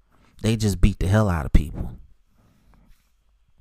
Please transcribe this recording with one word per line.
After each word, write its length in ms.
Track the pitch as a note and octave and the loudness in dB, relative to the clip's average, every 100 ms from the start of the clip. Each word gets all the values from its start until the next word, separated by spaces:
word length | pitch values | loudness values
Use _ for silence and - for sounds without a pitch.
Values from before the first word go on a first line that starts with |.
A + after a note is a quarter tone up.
| _ _ _ - | _ _ _ -6
They 140 | G#2 A2+ | -4 0
just 240 | G#2+ F2+ | -2 2
beat 180 | G#2 F#2+ | 2 2
the 80 | F2 | 0
hell 220 | A2 G#2 | 2 2
out 180 | E2+ D2 | -2 2
of 60 | |
people. 400 | - C#2+ - - - - - _ _ _ _ _ _ _ _ _ _ _ _ _ - | 2 2 -8 -12 -14 -20 -20 _ _ _ _ _ _ _ _ _ _ _ _ _ -20